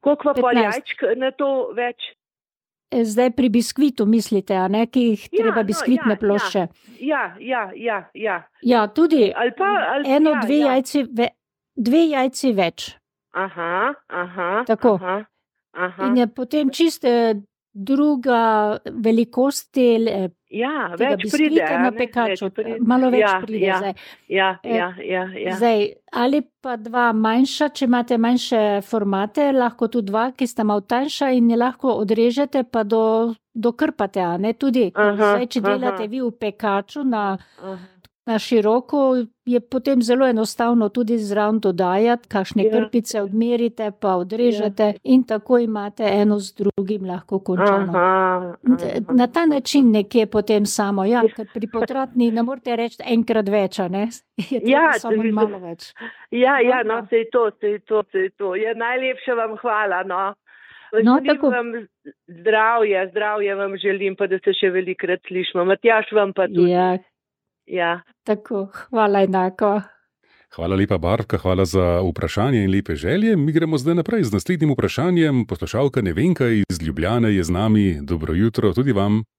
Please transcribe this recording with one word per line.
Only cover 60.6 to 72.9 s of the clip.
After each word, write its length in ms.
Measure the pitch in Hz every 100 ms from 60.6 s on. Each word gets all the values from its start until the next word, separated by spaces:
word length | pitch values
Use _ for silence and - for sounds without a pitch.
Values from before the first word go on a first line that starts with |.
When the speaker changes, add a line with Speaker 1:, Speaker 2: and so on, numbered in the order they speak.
| - - -
Speaker 2:
No, 200 | 214 226
Speaker 1:
Želim 120 | 262 269
Speaker 2:
tako. 220 | 294 294
Speaker 1:
vam 160 | 247 233 233 208 _ 147 -
zdravja, 840 | _ 170 175 220 220 233 214 190 190
zdravja 480 | 190 208 214 202
vam 220 | 196 196 196
želim, 400 | 196 196 196 190
pa 100 | 202
da 120 | 185
se 120 | 202
še 180 | 190 196
velikokrat 500 | 180 185 180 175 180
slišimo. 420 | - 185 175 185
Matjaž, 460 | 180 196 226 220 214
vam 220 | 214 202
pa 140 | 190 185
tudi. 240 | 185 175
Speaker 2:
Ja, 280 | 180 185 185 _ _ _ _ _ _ _
Speaker 1:
Ja. 300 | 180 170 175 _ _
Speaker 2:
Tako, 460 | - 208 - 208 196 -
hvala 380 | - 240 208 196
enako. 600 | 196 190 185 185 208 202 196 _ _ _ _ _ _
Speaker 3:
Hvala 220 | - 85
lepa, 240 | 95 101 95
Barbka, 400 | 85 107 104 98
hvala 260 | 92 92
za 360 | 92 95 87 87
vprašanje 560 | 92 82 95 - 120 123
in 120 | 98
lepe 240 | 95 95